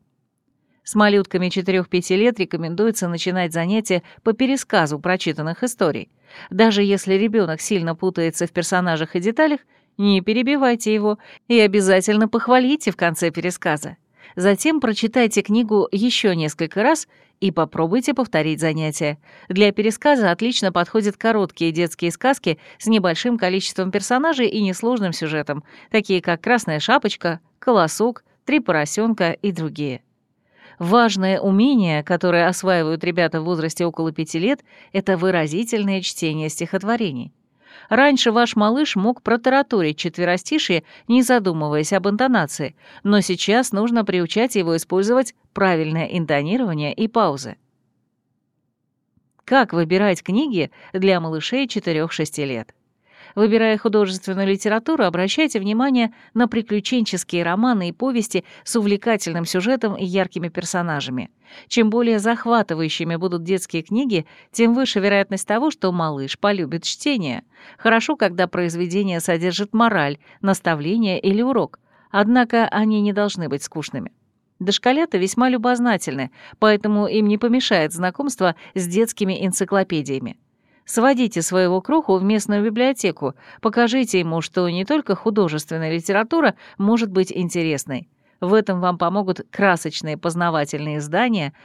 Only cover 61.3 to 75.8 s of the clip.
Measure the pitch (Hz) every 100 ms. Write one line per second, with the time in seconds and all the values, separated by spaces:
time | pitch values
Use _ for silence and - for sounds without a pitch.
61.3 | _ _ - - 240 220 226 233 214 214
62.3 | 233 233 233 196 160 160 - 165 165 185
63.3 | 175 165 190 - 165 160 220 277 185 -
64.3 | - _ - 233 240 262 208 202 202 196
65.3 | 190 - 214 302 - 190 175 160 143 135
66.3 | - 202 202 151 165 - - 294 262 156
67.3 | 117 - _ - - 226 226 226 208 196
68.3 | 175 175 180 175 170 175 190 196 170 -
69.3 | 170 180 180 208 220 233 196 143 151 _
70.3 | - 196 190 175 156 151 226 208 180 190
71.3 | 202 247 240 156 - _ _ _ 202 208
72.3 | 247 240 233 226 208 214 214 208 202 208
73.3 | 196 160 143 - 156 143 135 82 _ _
74.3 | _ _ - 185 - 247 277 330 190 190
75.3 | 233 254 247 240 247